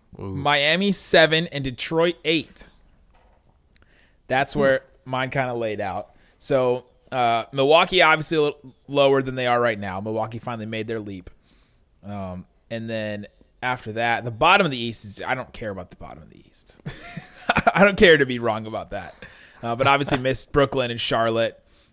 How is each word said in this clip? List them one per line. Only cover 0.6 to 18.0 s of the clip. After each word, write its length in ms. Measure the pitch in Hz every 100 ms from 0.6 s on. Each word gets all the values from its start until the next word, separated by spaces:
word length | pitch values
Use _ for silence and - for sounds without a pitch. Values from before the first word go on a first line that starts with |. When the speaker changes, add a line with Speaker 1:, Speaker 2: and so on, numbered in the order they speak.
| 147 170 202
Speaker 2:
seven, 560 | 185 - 175 160 160 170
and 160 | 143
Detroit 500 | 131 120 - 165 175 170
eight. 440 | 156 165 - - - _ _ _ _ _ _ _ _ _ _ _ _ _ _ _ -
That's 240 | 131 139
Speaker 1:
Hmm. 80 | 147
Speaker 2:
where 200 | 139 131 - _
mine 260 | - 127 131
kinda 240 | 139 127
laid 260 | 120 113 104
out. 300 | 98 92 - _ _ _
So, 460 | - 135 127 123 - _ _
uh, 320 | 131 120 117 110
Milwaukee 500 | 135 135 156 277 180
obviously 340 | 160 156 147 160
a 60 |
little 320 | 147 - 131 - -
lower 340 | 139 139 135
than 140 | 131 127
they 100 | 123
are 140 | 120
right 180 | 120 104
now. 220 | 98 92
Milwaukee 380 | 107 110 110 117
finally 260 | 123 113 107
made 200 | 110 110
their 100 | 113
leap. 300 | 101 95 - - _ _ _ _ _ _
Um, 400 | 98 104 95 90 - _ -
and 200 | 113 113
then 360 | 113 107 104 104 _ _ _
after 300 | 127 123 113
that, 320 | 110 117 113
the 60 | 120
bottom 320 | 110 160 202
of 60 | 175
the 80 | 127
East 260 | 117 110
is, 180 | 104 -
I 120 | 87
don't 180 | 127 117
care 180 | - 110
about 200 | 95 87
the 60 | -
bottom 260 | 87 71
of 60 | -
the 100 | - _
East. 280 | - - - - - 698 698
<laughs> 540 | - - - 185 -
I 100 | 165
don't 120 | 202
care 200 | 190